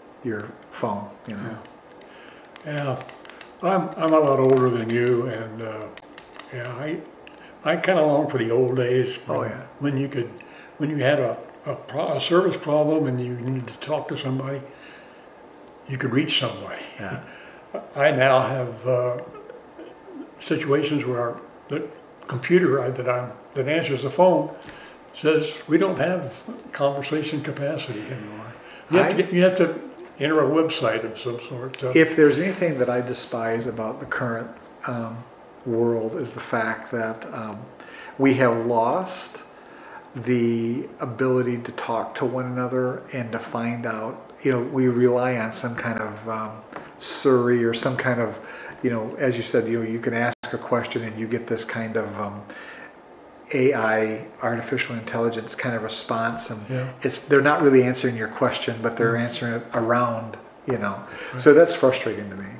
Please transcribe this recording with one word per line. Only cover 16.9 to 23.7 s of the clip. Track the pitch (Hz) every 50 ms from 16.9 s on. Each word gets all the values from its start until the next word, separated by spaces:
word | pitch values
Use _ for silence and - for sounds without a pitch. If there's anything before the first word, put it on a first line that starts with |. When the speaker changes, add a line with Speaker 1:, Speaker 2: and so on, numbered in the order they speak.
| - -
Speaker 1:
Yeah. | 107 92 - - - - - - - - - - - - - - - - -
Speaker 2:
I | 143 139 156
now | 120 127 131 135 127 131 135 131
have, | 135 131 123 117 110 - - 127
uh, | 127 123 123 123 123 120 - - - - - - - - - - - - - - - - - - 359 277 - - - -
situations | - - 160 - - 143 139 147 143 - 151 139 120
where | 127 123 120 120 120 117 - - - - - - -
the | 139 156 - - - - - - - - - -
computer | 131 127 - - 175 180 180 135 131 139
I, | 123 131
that | 127 131 120 127
I'm, | 123 123 123 113 - - - - -
that | 139 127
answers | 139